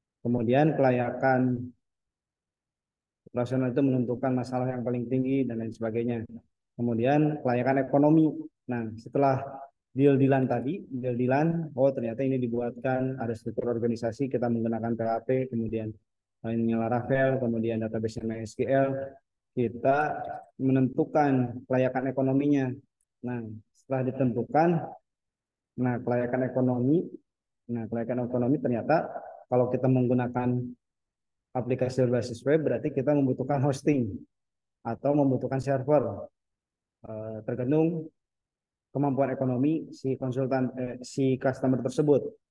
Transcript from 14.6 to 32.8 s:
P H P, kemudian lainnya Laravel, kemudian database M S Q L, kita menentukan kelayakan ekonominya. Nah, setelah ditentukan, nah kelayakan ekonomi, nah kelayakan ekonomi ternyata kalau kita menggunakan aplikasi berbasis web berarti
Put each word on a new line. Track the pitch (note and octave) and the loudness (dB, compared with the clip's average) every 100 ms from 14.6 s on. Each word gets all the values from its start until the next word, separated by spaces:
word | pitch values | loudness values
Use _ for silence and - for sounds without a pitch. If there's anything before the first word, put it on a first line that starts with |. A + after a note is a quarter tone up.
| A2+ A2+ A2+ A#2 | 0 -2 -2 -2
P | |
H | A2+ A2+ | -2 -2
P, | - C3 C3 | 0 -2 0
kemudian | A#2 A2+ A2 A2 G#2+ _ _ _ _ | -4 -4 -4 -6 -10 _ _ _ _
lainnya | A2+ A#2 A2+ A2+ | -4 -2 0 0
Laravel, | A2+ A#2+ A#2+ C3+ C3+ B2+ | 0 0 0 2 2 2
kemudian | A#2+ A2+ A2+ A2+ | 0 -2 -2 -2
database | A2 A2+ A2 - | -2 -4 -4 -4
M | A2+ A2+ | -8 -6
S | A2 | -8
Q | - A#2+ | -4 0
L, | C3+ C3+ C3+ C3+ - _ _ _ B2 | 2 2 -2 -8 -14 _ _ _ -2
kita | A#2 A#2+ C3+ D3 D3+ - - - - - | -2 0 2 2 0 -4 -8 -12 -14 -4
menentukan | C3 C3 B2+ D3+ D3+ D#3 C#3+ C3 A#2+ A#2 - | 2 4 2 0 0 2 2 2 0 -6 -2
kelayakan | C3 B2+ C3 C3+ | 0 0 0 -2
ekonominya. | C3 C3 C3+ C#3+ C#3+ C3 B2 - _ _ _ | 0 0 2 2 2 0 -6 -14 _ _ _
Nah, | A#2+ A#2+ A2 G#2+ - _ | -8 -8 -8 -14 -18 _
setelah | - C3 C3 | -4 -2 -2
ditentukan, | B2+ B2+ A2+ A#2 C#3+ E3+ D#3+ - - _ _ _ _ _ _ _ - | 0 0 0 0 2 4 2 -2 -12 _ _ _ _ _ _ _ -4
nah | B2+ A#2+ | -2 -2
kelayakan | A#2+ A#2+ A#2+ B2+ B2 | 0 0 0 0 0
ekonomi, | C3 B2+ B2 B2+ E3 - - _ _ _ _ - | 0 0 2 2 2 0 -10 _ _ _ _ -8
nah | A#2 A2 | -8 -4
kelayakan | A#2 A#2 B2 B2 | -4 -4 -4 -2
ekonomi | B2 B2 D3 | 0 0 0
ternyata | - A#2 - E3 - - - - - | 0 -2 0 0 0 -8 -14 -16 -2
kalau | B2 B2 | 0 2
kita | B2+ C3 | 2 2
menggunakan | B2+ A#2+ B2 B2 B2 B2 B2 B2 - _ _ _ _ _ _ _ | 4 4 2 0 -2 0 -2 -4 -12 _ _ _ _ _ _ _
aplikasi | B2+ A#2+ B2+ B2+ - | -6 -2 -2 0 2
berbasis | B2 B2 A2+ A2+ | 2 2 0 -2
web | C3+ D#3+ C#3 | 2 2 2
berarti | A#2 | 0